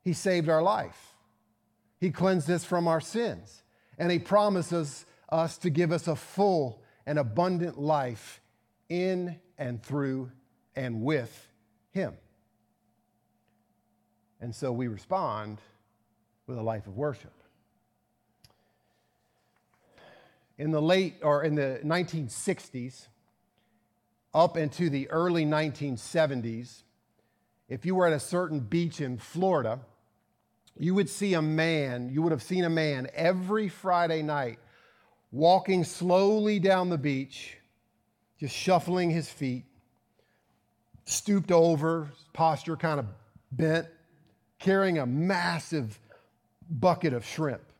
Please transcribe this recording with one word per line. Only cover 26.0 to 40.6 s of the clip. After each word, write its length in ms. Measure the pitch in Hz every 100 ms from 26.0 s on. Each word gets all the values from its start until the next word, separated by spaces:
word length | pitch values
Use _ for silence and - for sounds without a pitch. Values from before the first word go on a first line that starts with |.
| - 170 156 135 117 113 120 - _ _ _ _ _ _ _ _ _
if 180 | 123 175
you 80 |
were 140 | 185 180
at 40 |
a 60 | 151
certain 400 | - 175 180 151
beach 420 | 110 170 170 -
in 160 | 139 123
Florida, 600 | - 165 190 170 113 123 123 _ _ _ _ _ _ _ _ -
you 160 | 160
would 160 | 190 196
see 240 | - 202
a 80 | 175
man, 680 | 156 156 165 160 139 123 123
you 140 | 135
would 100 | 165
have 100 | 151
seen 220 | - 185
a 60 | 170
man 360 | 165 156 139 127
every 560 | - 165 185 185 214 208
Friday 540 | - 190 175 170 160
night 360 | 151 147 127 113 - - _ _ _ _ _
walking 540 | 120 160 185 185 185
slowly 760 | 156 - 175 180 196 214 208 208
down 300 | 190 185 180
the 80 | 165
beach, 600 | 143 135 135 - - - _ _ _ _ _ _ _ _
just 160 | 143 -
shuffling 540 | - 180 175 180 175
his 180 | 165 147
feet, 380 | - 135 127 - _ _ _ _ _ _ _ _ _